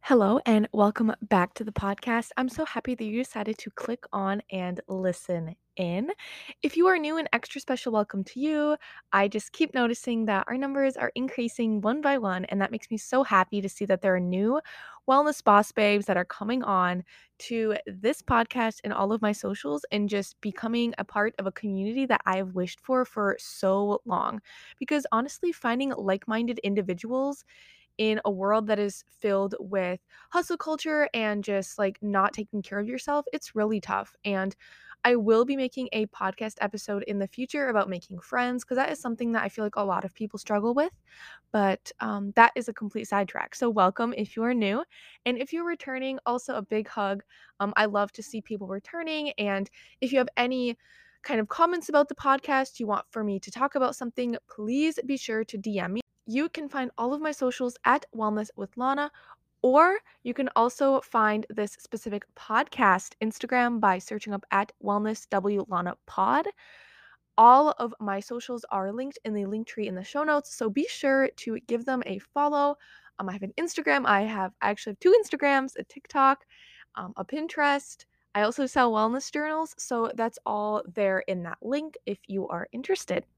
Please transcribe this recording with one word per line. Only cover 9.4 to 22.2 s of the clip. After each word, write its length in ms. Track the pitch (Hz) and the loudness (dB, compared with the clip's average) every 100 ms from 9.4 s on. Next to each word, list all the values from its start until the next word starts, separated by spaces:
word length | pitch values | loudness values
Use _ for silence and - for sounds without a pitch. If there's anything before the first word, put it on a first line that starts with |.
| - | -8
keep 200 | - 320 | -2 0
noticing 520 | 262 240 233 - 233 220 | 2 0 0 -2 -2 0
that 180 | 190 - | 0 0
our 80 | 254 | -4
numbers 400 | 277 277 269 262 | -2 2 2 2
are 160 | 254 233 | -4 -2
increasing 640 | 262 - 233 - 226 214 | -4 -2 -4 0 0 2
one 220 | 208 277 | 0 0
by 160 | 302 269 | 0 0
one, 260 | 208 185 185 | 0 -4 -4
and 140 | 196 | -2
that 120 | 196 | -2
makes 200 | 220 - | -4 -6
me 60 | 220 | -8
so 260 | - 247 | 0 0
happy 380 | 269 196 185 202 | 4 4 2 0
to 80 | 190 | -4
see 160 | - 202 | -6 0
that 160 | 185 | 2
there 120 | 196 | 4
are 60 | 185 | 2
new 400 | 180 185 208 285 - - - - - | 2 0 2 0 -4 -18 -18 -10 4
wellness 340 | 269 302 294 | 4 4 2
boss 300 | - 202 214 | 6 6 6
babes 360 | - 208 208 202 | 2 4 4 2
that 100 | 180 | 0
are 80 | 180 | 0
coming 360 | - 214 254 | -6 -4 -2
on 440 | 233 190 180 180 175 - _ _ | 0 2 2 0 -6 -18 _ _
to 380 | - 233 220 208 - | -6 -2 0 -2 -4
this 340 | 190 214 302 | -2 -2 -2
podcast 600 | - 240 233 254 226 - | 2 2 2 0 -2 -2
and 80 | - | -6
all 220 | 208 196 | -2 0
of 80 | 220 | 2
my 100 | 214 | 0
socials 540 | 208 202 196 285 294 - | 0 -4 -6 -4 -4 -2
and 160 | 214 208 | -2 0
just 300 | 202 196 _ | -2 -4 _
becoming 520 | 214 - 226 233 233 - | -8 -6 -2 0 0 -2
a 80 | 202 | -4
part 280 | 214 214 - | 0 0 0
of 80 | 190 | -4
a 60 | |
community 520 | - 208 190 196 240 262 | -4 -4 -2 -2 -2 2
that 160 | 233 | 2